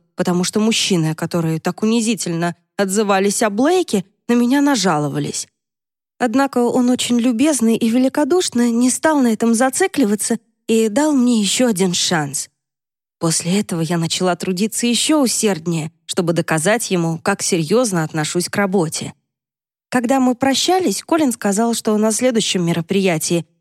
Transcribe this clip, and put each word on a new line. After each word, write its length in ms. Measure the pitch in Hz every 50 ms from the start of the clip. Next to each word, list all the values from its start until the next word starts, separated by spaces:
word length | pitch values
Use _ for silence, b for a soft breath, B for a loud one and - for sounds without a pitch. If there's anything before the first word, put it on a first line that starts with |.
| _ _ -
потому 280 | - 180 180 175 180 180
что 160 | - - 214
мужчины, 560 | 214 226 214 - - - 190 165 156 156 156
которые 440 | - 170 165 - 170 160 160 160 156
так 220 | - 180 - -
унизительно 760 | 214 220 226 240 214 233 214 165 - 175 170 165 170 175 170 _ _ _ -
отзывались 640 | - 202 190 190 220 214 196 196 190 202 202 - -
о 80 | 233 214
Блейке, 560 | 202 214 269 320 370 370 330 - - 190 - _ _ _ - -
на 20 | 240
меня 280 | 240 240 240 277 285
нажаловались. 840 | 285 285 277 208 180 185 156 147 147 143 143 147 147 147 - - - _ _ _ _ _ _ _ _ _ _ _ _ _ _
Однако 420 | - 247 240 214 269 277 277 - 247
он 300 | 240 233 - 254 247 247
очень 300 | 254 247 - - 240 240
любезный 560 | 226 262 226 220 285 320 294 - 220 226 226
и 140 | - 233 226
великодушно 840 | 226 254 254 269 - 294 302 262 349 370 359 - - 240 240 240
не 180 | 226 233 247 254
стал 300 | - - - 311 311 285
на 140 | 247 233 214
этом 200 | - 226 233 233
зацикливаться 840 | 214 262 269 - - 381 381 - 285 247 202 214 208 - - 226 - _ _ _ _ -
и 200 | - 226 226 220
дал 240 | 214 208 277 302 311
мне 300 | 285 254 240 247 240 214
еще 260 | 202 190 - - 254
один 260 | 233 208 170 190 180 175
шанс. 560 | - - - 185 156 147 143 131 - - _ _ _ _ _ _ _ _ _ _ _ _ _ _ -
После 400 | 170 165 165 - - 170 190 208
этого 220 | 208 - 185 165
я 160 | 160 151 175
начала 380 | 165 165 160 - - 185 180 175
трудиться 500 | - - 185 185 175 220 214 - - 240
еще 340 | 240 233 196 - - 311 302
усерднее, 680 | 262 214 - - 220 208 185 160 160 175 165 160 151 160 _ _ _
чтобы 260 | - - 190 170 165
доказать 600 | 165 170 165 - 160 160 156 202 226 240 - -
ему, 280 | 190 175 165 165 160 160
как 200 | - 202 196 - -
серьезно 600 | - 196 170 156 151 208 247 262 208 185 165 156
отношусь 420 | 151 - 156 151 - - 180 170
к 80 | - -
работе. 580 | 202 202 185 196 196 156 160 - - - - - _ _ _ _ _ _ _ _ _ _ _ _ _ _ -
Когда 320 | - 254 233 226 269 269
мы 140 | 254 254 240
прощались, 680 | - 262 269 262 - - 339 370 381 359 220 196 - -
Колин 300 | - 330 320 302 254 -
сказал, 400 | - - 202 190 214 233 233 226
что 240 | - - 220 214
на 140 | 214 214 220 214
следующем 520 | - 247 254 226 220 - - - 185 170
мероприятии 800 | 165 170 170 160 - 196 202 190 185 160 156 - - 175 170 160 _ _ _